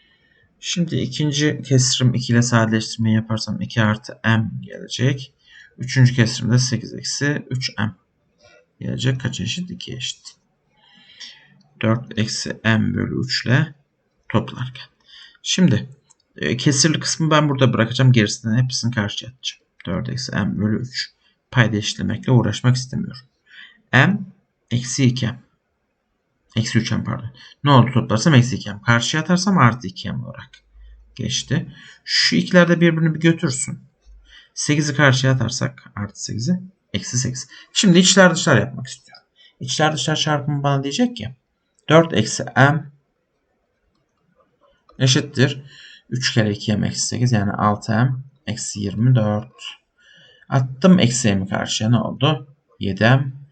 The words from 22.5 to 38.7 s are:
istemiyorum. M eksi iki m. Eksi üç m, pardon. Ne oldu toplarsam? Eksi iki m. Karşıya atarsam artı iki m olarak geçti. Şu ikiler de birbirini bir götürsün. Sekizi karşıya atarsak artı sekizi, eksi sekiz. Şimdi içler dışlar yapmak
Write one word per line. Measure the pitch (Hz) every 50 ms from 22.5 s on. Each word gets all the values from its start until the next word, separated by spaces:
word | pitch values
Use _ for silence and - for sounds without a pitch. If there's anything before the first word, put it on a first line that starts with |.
| 104 - - 127 127
istemiyorum. | - - - 135 139 - - - - - _ _ _ _ _ - - - - _ _ _ _ -
M | 123 143 180 208 196 - - - _ _ _ _ _ _ -
eksi | 120 120 - - - - 135
iki | 120 123 - 123
m. | 107 - - - _ _ _ _ _ _ _ _ _ _ _ _ _ _ _ _ _ _ _ _ _ -
Eksi | 113 - - - 113
üç | - - 104
m, | 92 -
pardon. | - - - - - - - - - - _ -
Ne | 143
oldu | 139 123 107 - -
toplarsam? | - 131 - 104 107 - 170 143
Eksi | 123 123 - 98
iki | 92 - 104
m. | 101 101 -
Karşıya | 117 117 117 120 - - 156 156
atarsam | 180 180 180 185 208 190 160
artı | 127 117 120 123 -
iki | 92 - - - 95 -
m | - -
olarak | - - - - - - - _ _ _ - - - - - _ _ _
geçti. | - - - - - - - 135 165 - - - - - - - _ _
Şu | - - - - - 240
ikiler | - 180 - 185 175 175 165
de | 175 165
birbirini | 170 170 165 160 165 160 160
bir | 160
götürsün. | 165 165 165 165 175 143 127 - - 131 - - - _ _ _ _ - - - _ _ - - - _ _
Sekizi | - - - 147 160 147 147 131
karşıya | 147 147 135 127 131 131 131 131
atarsak | 131 123 127 - - 131 - - - - - -
artı | 104 101 98 - - -
sekizi, | - 110 107 120 160 180 180 185 - - _ _ _ -
eksi | - - - - 127
sekiz. | 131 123 - - - - - - - _ -
Şimdi | - - 196 165 185
içler | 185 - - 202 185 180 175
dışlar | - - 165 135
yapmak | 104 95 -